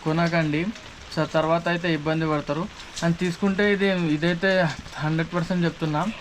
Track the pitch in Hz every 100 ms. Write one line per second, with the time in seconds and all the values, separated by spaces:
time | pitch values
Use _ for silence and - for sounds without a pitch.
0 | 156 160 170 170 156 147 185 - - -
1 | - - 156 160 156 170 170 175 175 156
2 | 151 160 160 151 143 147 202 - - -
3 | 170 170 180 170 202 190 208 202 196 185
4 | 170 151 170 175 190 185 165 135 - -
5 | 156 160 165 175 165 180 170 160 160 151
6 | 190 220